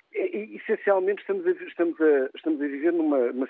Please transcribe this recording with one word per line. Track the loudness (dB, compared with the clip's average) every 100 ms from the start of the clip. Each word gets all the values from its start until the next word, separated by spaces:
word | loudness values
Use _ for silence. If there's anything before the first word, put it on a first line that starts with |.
| _ -6
É, | -4 -6
e, | -10 -10
essencialmente, | -4 -2 2 2 2 -2
estamos | -4 -2 0
a, |
estamos | -2 -4 -2 -2 2
a, | 4 4 2
estamos | -4 -2 -2
a | -2
viver | -2 0
numa, | 2 2 2 0
numa | -2